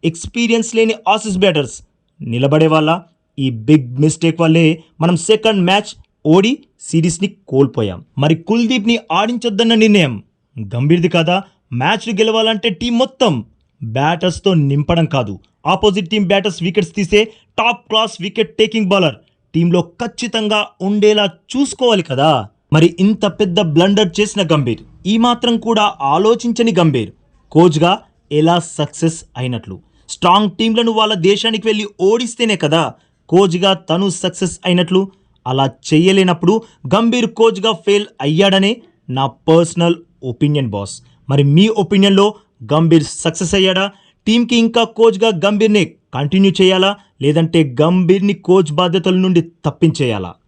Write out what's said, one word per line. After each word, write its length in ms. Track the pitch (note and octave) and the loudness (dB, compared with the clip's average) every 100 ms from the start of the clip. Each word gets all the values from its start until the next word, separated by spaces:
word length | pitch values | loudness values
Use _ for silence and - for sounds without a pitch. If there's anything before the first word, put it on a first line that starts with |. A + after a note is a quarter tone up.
ఎక్స్పీరియన్స్ 720 | E3+ D#3+ - A#3+ A#3 A3+ A3+ A3+ | -4 -6 -10 -4 0 0 -2 0
లేని 200 | A3 A3 - | 0 0 -2
ఆసీస్ 260 | G#3 A3 F#3 G3 | -2 -2 0 0
బ్యాటర్స్ 300 | D#3 C3 - - _ _ _ | 0 -4 -10 -20 _ _ _
నిలబడే 460 | A#2+ A#2+ C3+ D3+ D#3+ | -8 -2 2 4 4
వాళ్ళ? 180 | D#3 D#3 F3+ - _ _ - | 4 2 -2 -6 _ _ -6
ఈ 80 | C3 A#2 A2 | -6 -4 2
బిగ్ 180 | D3+ B2 B2+ | 2 2 -2
మిస్టేక్ 380 | D3+ D#3 E3 E3 | -2 0 -4 0
వల్లే 260 | E3 D#3+ D#3+ E3 - _ | 2 4 2 0 -10 _
మనం 140 | E3 E3+ | -2 -2
సెకండ్ 460 | - G#3+ A3 G#3 F3+ | 0 0 2 0 2
మ్యాచ్ 220 | G3+ G#3 - - _ D#3 | 0 -2 -18 -20 _ 2
ఓడి 260 | E3+ G#3 C#4+ _ _ - | 4 4 -2 _ _ -4
సిరీస్ని 400 | E3 E3 D#3+ G3 - - | -2 -2 -2 -6 -8 -4
కోల్పోయాం. 480 | C3 C#3 - G#2+ F2+ - - | 0 0 0 -6 -6 -12 -4
మరి 120 | D3 E3 E3 | 0 -2 -2
కుల్దీప్ని 480 | A3+ A3+ B3+ G#3 A#3 - | -2 0 -2 0 -2 -2
ఆడించొద్దన్న 600 | E3 A3 A#3+ A#3+ G3 A3+ | -4 -2 -4 -6 -2 0
నిర్ణయం 400 | A3+ A3 G3+ D3 G#2+ - _ _ B2+ G#2 | 4 4 4 2 -4 -14 _ _ -16 -10
గంభీర్ది 360 | A#2+ C#3 F3 E3 E3+ | -4 0 2 2 0
కాదా? 200 | E3 F3+ F#3+ _ _ | 0 -2 -6 _ _
మ్యాచ్లు 400 | A#2+ C#3+ A3 - G3+ | -6 -2 -4 -4 -2
గెలవాలంటే 480 | A3 A3 A3+ A3 A#3 F#3 | 0 0 -2 -2 -4 -4
టీం 140 | A#3+ A#3 | -4 -2
మొత్తం 340 | C4 _ A#3+ C3+ G#2 _ _ _ | -2 _ 0 0 -6 _ _ _
బ్యాటర్స్తో 720 | A2+ A#2+ D3 E3+ F3+ E3 G3 | -8 -2 -2 0 -4 -2 -2
నింపడం 520 | F3 C#3+ C#3+ C#3+ E3+ D#3+ | 0 0 -2 -2 -2 0
కాదు, 200 | C#3 G#2 G2 _ _ D3+ | -2 -4 -10 _ _ -2
ఆపోజిట్ 440 | F#3 G#3+ G3 E3+ | 0 2 0 -4
టీం 120 | G#3+ F#3 | -4 0
బ్యాటర్స్ 280 | G3 G3+ E3 E3+ | 0 -2 -4 -4
వికెట్స్ 280 | G3 E3+ - | -4 -4 -4
తీసే 220 | F#3 G#3 A3 - _ - | 0 0 0 -6 _ -4
టాప్ 240 | A3+ A#3 _ | -2 -4 _
క్లాస్ 240 | A3 A3 - F#3 | -2 -2 -6 -8
వికెట్ 260 | A3+ G#3+ - | -4 -6 -2
టేకింగ్ 320 | A3 A3 G3 | -2 0 0
బౌలర్ 240 | G3 E3+ A2+ _ _ _ | 2 0 -4 _ _ _
టీంలో 260 | D#3+ E3+ F3+ E3+ _ | -2 0 0 -2 _
ఖచ్చితంగా 580 | A#3 - A#3+ A3+ G#3+ G#3+ G#3 _ | -10 -8 -6 -4 -2 -4 -4 _
ఉండేలా 440 | F#3+ G#3 G#3 G#3 G3+ - _ | -4 0 2 2 -2 -6 _
చూసుకోవాలి 520 | B3+ C#4 - B3 G#3 D#3+ | -4 -4 -2 0 0 -2
కదా. 200 | C3 D3+ C#3 G2+ _ _ | 0 2 0 -4 _ _
మరి 180 | D#3 E3+ E3+ | 2 2 2
ఇంత 240 | F#3+ G#3+ G#3 - | 0 0 -4 -2
పెద్ద 200 | G#3 F3 | -2 0
బ్లండర్ 520 | F#3 D3+ F#3 G3+ G#3+ E3 | 0 0 2 2 0 -2
చేసిన 240 | G#3 G#3 E3 | -4 -2 0
గంభీర్ 320 | D#3 B2 A2 - - F#3 | 0 0 -6 -10 -12 -4
ఈ 100 | A3 | 0
మాత్రం 400 | A#3+ A#3+ A#3+ A3+ A3 | 0 0 -2 -4 -2
కూడా 200 | A3+ G#3 - C#3 | 0 0 -2 -2
ఆలోచించని 600 | D#3 G#3 A#3 A#3+ A3+ A#3 F3+ | 0 2 0 -2 -2 0 2
గంభీర్ 320 | E3 C3 G#2+ - _ _ _ | 2 0 -6 -14 _ _ _
కోచ్గా 420 | D3+ F3 D3+ F3 G3+ _ _ _ | 4 4 4 0 0 _ _ _
ఎలా 260 | D3 D#3+ F3 E3+ - | 0 2 0 -2 -8
సక్సెస్ 400 | D3 - E3 E3 - - | -8 -4 -4 -4 -16 -10
అయినట్లు? 400 | B2+ A#2+ - F#2 _ _ _ | -8 -8 -10 -18 _ _ _
స్ట్రాంగ్ 420 | - F3 F#3+ G#3+ | -4 2 2 2
టీంలను 420 | G3+ A3+ A3 A#3 | -2 -2 0 0
వాళ్ళ 220 | A3 G#3+ G#3 | 0 -2 0
దేశానికి 440 | F3 G3+ A3+ A3 A3 | 0 0 -2 -2 -2
వెళ్ళి 200 | G#3 G3+ _ | -4 -6 _
ఓడిస్తేనే 560 | F#3 A3+ A#3+ - A#3 G3 | 0 0 -4 -4 -4 -2
కదా 260 | D3 E3 C#3 - _ _ _ | 0 0 -2 -8 _ _ _
కోచ్గా 440 | E3+ G3 E3+ F#3+ F#3+ | 2 2 2 0 -2
తను 220 | - E3 G3 | -2 -2 -2
సక్సెస్ 460 | E3 F#3 - F3+ - | -4 -8 -4 -6 -6
అయినట్లు. 360 | F#3 F3+ F3 F#3 F#3+ _ _ _ B2 | -2 0 2 0 -2 _ _ _ -6
అలా 200 | C3 C3+ - | -2 -2 -2
చేయలేనప్పుడు 720 | - D#3 F3+ G3 F#3 E3+ F3 A3 A3+ _ C#3 | 0 2 4 4 2 2 0 0 -4 _ -2
గంభీర్ 420 | F#3+ A#3 A#3+ - | 0 2 0 -2
కోచ్గా 400 | - A3+ F#3+ A3 | 2 2 2 -4
ఫెయిల్ 340 | G#3 - G3+ G#3 _ | -2 0 -2 -2 _
అయ్యాడనే 520 | C#3 D#3 G3 F#3+ G3 A#3 _ _ - | -2 2 2 2 0 -4 _ _ -10
నా 160 | C3 E3+ - | -4 -4 -4
పర్సనల్ 520 | - E3 E3+ E3+ E3+ E3+ - _ | 2 4 4 0 -2 -2 -8 _
ఒపీనియన్ 480 | C3 A#2 D3 D3 B2+ | -12 -4 -2 -2 -4
బాస్. 240 | G2+ G2+ - _ _ - | -6 -10 -14 _ _ -4
మరి 160 | C#3 | 0
మీ 220 | C#3+ D3+ G#3+ A3 | 4 4 4 2
ఒపీనియన్‌లో 500 | F#3 G3+ G3 G3 G3+ G#3 _ _ | 0 2 4 4 2 -2 _ _
గంభీర్ 440 | A2 D3 E3 E3 C#3+ | -2 0 4 2 2
సక్సెస్ 420 | - E3 D#3+ F3 | -6 -6 -4 -4
అయ్యాడా? 300 | G3 F#3+ F#3 G3 - _ _ - | 0 0 0 -4 -8 _ _ -2
టీంకి 300 | A3+ A#3+ A#3+ | 0 2 2
ఇంకా 260 | A3+ A3+ | 2 0
కోచ్గా 460 | A3+ A3+ A3+ F#3+ A3+ F#3 | -2 2 2 2 -2 0
గంభీర్నే 460 | G3 G#3 G#3+ G#3 E3+ - _ | -2 0 2 2 0 -6 _
కంటిన్యూ 400 | B2+ C#3+ F#3+ G3 | -6 -2 2 2
చేయాలా, 380 | - F#3 F#3 G3 G3+ _ _ | 4 2 2 0 -2 _ _
లేదంటే 400 | C3+ D3+ D#3+ E3 D3+ | 0 0 2 0 0
గంభీర్ని 600 | A#2+ D#3 F#3 F3 G3 G3+ | 2 2 2 2 2 2
కోచ్ 380 | G3+ - F#3 D#3 | -4 2 2 2
బాధ్యతల 440 | D3+ F3+ F3+ F3+ F#3 | 0 -2 0 0 0
నుండి 260 | F#3 E3+ E3 _ | 2 0 -2 _
తప్పించేయాలా? 720 | D3+ - E3 A#2+ C3 G#2 F2+ - | -8 -2 -2 0 -4 -4 -8 -14